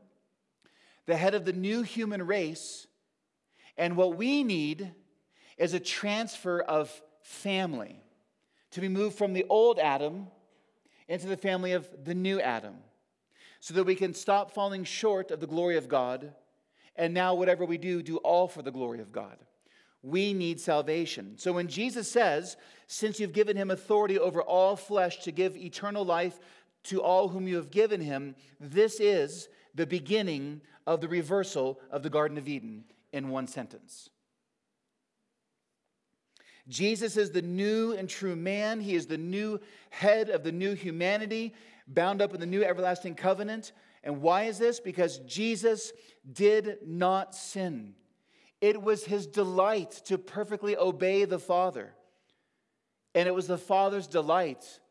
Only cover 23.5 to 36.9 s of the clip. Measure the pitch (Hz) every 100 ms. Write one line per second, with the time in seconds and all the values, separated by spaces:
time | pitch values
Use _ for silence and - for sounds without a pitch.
23.5 | 196 196 190 - 208 208 196 262 170 -
24.5 | 180 190 202 - 202 180 - 175 156 185
25.5 | 185 180 - 202 208 185 170 180 180 -
26.5 | - _ _ - 190 170 185 196 185 185
27.5 | 175 143 175 220 208 151 135 139 131 -
28.5 | - 147 165 220 220 208 190 143 175 -
29.5 | - _ 143 165 175 139 214 196 147 143
30.5 | 151 - - - 165 165 175 151 196 190
31.5 | 147 131 131 - 143 147 151 151 147 139
32.5 | 139 110 107 113 _ _ 139 135 131 127
33.5 | - 117 - - - - _ _ _ _
34.5 | _ _ _ _ _ _ _ _ _ _
35.5 | _ _ _ _ _ _ _ _ _ _
36.5 | _ 131 120 202